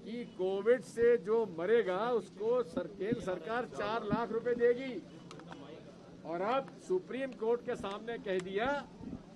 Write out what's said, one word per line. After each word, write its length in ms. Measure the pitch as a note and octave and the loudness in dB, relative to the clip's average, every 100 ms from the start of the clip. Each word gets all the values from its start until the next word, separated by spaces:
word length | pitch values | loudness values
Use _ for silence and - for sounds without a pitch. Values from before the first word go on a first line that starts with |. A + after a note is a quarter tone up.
कि 200 | - A#3+ | -8 -8
कोविड 560 | F#3 - F#3 G3 G#3 B3+ | -8 -2 0 2 4 4
से 360 | - A3+ A#3+ A#3+ | 2 4 6 6
जो 400 | F3+ A3+ G#3+ D#3+ | 4 2 2 -2
मरेगा 520 | F3+ A#3 F#3 F#3 A#3 | 4 4 4 0 2
उसको 520 | A#3+ - F#3 G#3+ B3 | 0 -2 -4 2 2
सर-, 360 | A#3+ - - - | 2 -4 -6 -4
केंद्र 220 | G3 A#3+ | 0 0
सरकार 440 | F3+ F3+ D#3+ A3+ | 0 -4 -2 -2
चार 400 | D3+ - G#3 A3+ | -2 -4 -2 -2
लाख 280 | G#3+ G#3 A#3 | 0 0 0
रुपए 220 | A3+ A#3+ | 0 0
देगी, 480 | A#3+ A#3+ A#3+ C4+ A3+ - - - - - D3+ C#3 E3 - - - - | 4 6 4 0 -6 -10 -16 -16 -16 -14 -14 -14 -16 -16 -18 -18 -14
और 160 | C#3+ E3+ | -8 -2
अब 300 | G3+ C4 - - - | 0 0 -2 -14 0
सुप्रीम 420 | F#3 F#3 A#3+ C4+ | 0 0 -4 -4
कोर्ट 300 | G3 A3 A#3 | -2 0 0
के 160 | B3 A3+ | 0 -4
सामने 420 | G3 G#3 A3+ A#3 | -4 -6 -6 -6
कह 200 | G3+ F#3 | 0 0
दिया 500 | F3+ G3 B3 C#4+ - - - - - | 0 0 2 0 -4 -12 -10 -10 -12